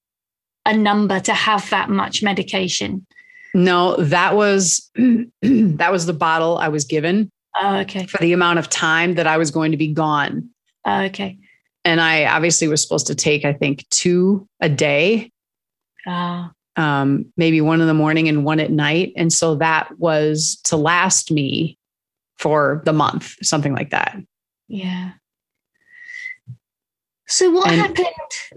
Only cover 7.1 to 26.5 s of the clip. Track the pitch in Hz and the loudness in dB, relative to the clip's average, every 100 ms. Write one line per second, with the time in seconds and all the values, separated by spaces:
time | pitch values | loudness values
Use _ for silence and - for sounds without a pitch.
7.1 | 196 214 _ _ - 202 196 196 196 185 | 0 -2 _ _ -4 -2 -2 -4 -8 -6
8.1 | 202 170 180 175 170 151 - 165 160 175 | -2 0 2 2 0 -2 -2 0 2 0
9.1 | 175 156 160 160 160 160 151 156 151 156 | 0 2 2 0 0 0 0 -2 0 0
10.1 | 147 139 156 - _ _ _ - 196 196 | 0 -2 -6 -10 _ _ _ -4 -2 -2
11.1 | 190 196 190 _ _ _ _ 175 165 160 | -6 -10 -10 _ _ _ _ 0 2 2
12.1 | 160 147 160 170 165 160 151 - 160 - | 2 2 2 2 0 0 -2 -2 -2 -4
13.1 | 151 160 147 143 143 147 143 - - 180 | -2 0 0 0 -2 -2 -4 -4 -2 0
14.1 | 180 185 196 - - 165 139 151 143 175 | 2 2 0 -4 -4 -2 0 2 2 2
15.1 | 226 - _ _ _ _ _ _ _ - | 0 -4 _ _ _ _ _ _ _ -8
16.1 | 180 175 175 175 - _ - 156 143 139 | -6 -4 -6 -10 -16 _ -4 -2 0 0
17.1 | 139 - - 165 160 151 165 165 156 151 | -2 -4 -2 2 4 2 2 4 2 2
18.1 | 156 160 151 143 156 156 151 147 160 190 | 2 0 0 0 0 0 0 0 0 -2
19.1 | - 165 - 165 151 160 156 - - 170 | -2 -2 0 0 2 2 2 -2 -4 0
20.1 | 156 151 156 160 - - 160 151 175 185 | 2 0 0 -4 -6 -2 0 2 2 2
21.1 | - - 151 139 - 165 - _ _ _ | 0 0 -2 -2 -4 -4 -8 _ _ _
22.1 | _ _ - 160 151 139 151 165 156 143 | _ _ -6 0 2 2 0 0 2 0
23.1 | - - - - 156 143 135 - - - | -2 -8 -8 -4 -2 -2 -4 -4 -4 -4
24.1 | 196 - _ _ _ - 214 185 180 185 | -8 -18 _ _ _ -14 -10 -6 -6 -8
25.1 | - _ _ _ _ _ _ _ - - | -14 _ _ _ _ _ _ _ -20 -20
26.1 | - - - - | -14 -14 -16 -20